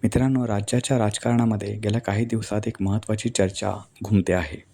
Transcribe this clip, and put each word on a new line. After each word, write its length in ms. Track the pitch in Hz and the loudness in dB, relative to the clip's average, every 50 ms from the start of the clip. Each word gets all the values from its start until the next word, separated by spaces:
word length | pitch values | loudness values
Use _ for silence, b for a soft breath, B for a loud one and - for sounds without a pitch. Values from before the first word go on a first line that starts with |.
| - | 0
मित्रांनो, 440 | 113 - - 127 135 135 127 123 113 | 2 2 2 2 4 2 0 0 0
राज्याच्या 500 | 107 101 104 - - 123 - - 135 127 | -2 -2 -2 0 -2 -2 0 2 2 2
राजकारणामध्ये 760 | 110 104 - - - 120 120 117 117 117 107 101 98 101 107 | 2 2 0 0 0 2 2 4 4 2 0 0 -2 -6 -6
गेल्या 260 | 107 107 104 104 117 | -4 -2 0 0 0
काही 240 | - - 98 104 117 | 0 0 0 0 0
दिवसात 360 | 117 117 113 104 - 101 107 104 113 | 0 -2 -4 -4 -2 -4 -4 -4 -4
एक 140 | 110 - | -4 -2
महत्त्वाची 480 | 98 98 98 110 - - 110 107 - 120 | -2 0 0 -2 -2 -2 -4 -2 -2 -4
चर्चा 440 | 117 - 98 92 98 - 101 101 101 107 - _ _ - 104 | 2 2 2 2 2 -2 -4 -4 -4 -6 -10 _ _ -14 -2
घुमते 300 | 98 107 98 90 - 90 | 2 2 2 4 4 2
आहे. 300 | 90 85 76 78 - - _ | 0 0 -4 -8 -14 -16 _